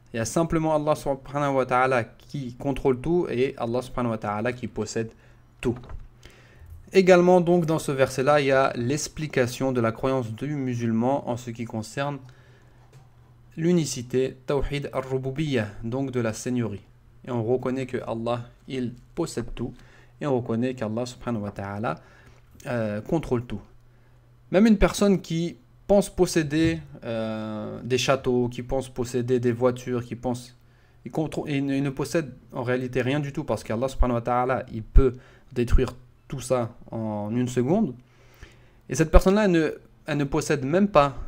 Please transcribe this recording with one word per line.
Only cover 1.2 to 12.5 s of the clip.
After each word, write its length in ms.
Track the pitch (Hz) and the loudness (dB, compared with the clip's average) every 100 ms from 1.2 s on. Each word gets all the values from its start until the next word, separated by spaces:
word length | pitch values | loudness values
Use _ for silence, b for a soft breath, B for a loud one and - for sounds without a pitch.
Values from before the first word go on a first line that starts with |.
| - 143 143 | -4 -2 0
wa 120 | 135 127 | 2 2
ta'ala 380 | 127 131 127 | 2 4 2
qui 500 | 117 - - 147 123 | 0 -10 -12 -10 -10
contrôle 440 | 123 139 135 139 123 | -6 -4 0 2 2
tout 280 | 156 175 - | 0 0 0
et 260 | 120 135 - | 0 0 -2
Allah 240 | 117 123 | -4 -4
subhanahu 300 | 123 127 120 | -4 -4 -2
wa 60 | 113 | -2
ta'ala 360 | 107 104 120 | -4 -2 -2
qui 140 | 123 113 | -4 -8
possède 440 | - 107 113 110 - b b b - | -6 -4 -4 -6 -10 b b b -6
tout. 180 | 123 - - - - - B B B B B B - | -4 -4 -8 -14 -14 -20 B B B B B B 2
Également, 480 | 190 185 180 180 180 | 4 8 8 8 6
donc, 240 | 170 175 160 | 6 2 2
dans 120 | 160 | -2
ce 140 | - | -2
verset-là, 480 | 135 131 135 135 151 | 2 2 4 4 4
il 60 | 135 | 4
y 60 | |
a 200 | 135 135 | 4 2
l'explication 960 | 120 120 147 - - 151 135 123 - 135 | 0 -2 -2 -4 -8 -4 0 0 0 -2
de 80 | 123 | 2
la 100 | 113 | 0
croyance 380 | 113 135 131 110 | 0 -2 -2 -4
du 220 | 110 143 | -8 -6
musulman 760 | 147 127 120 117 113 123 139 - | -4 -4 -2 0 0 2 0 -4
en 80 | 120 | -8
ce 140 | 123 | -8
qui 140 | 117 113 | -10 -8
concerne 520 | 110 104 143 143 139 b b b | -8 -8 -6 -6 -6 b b b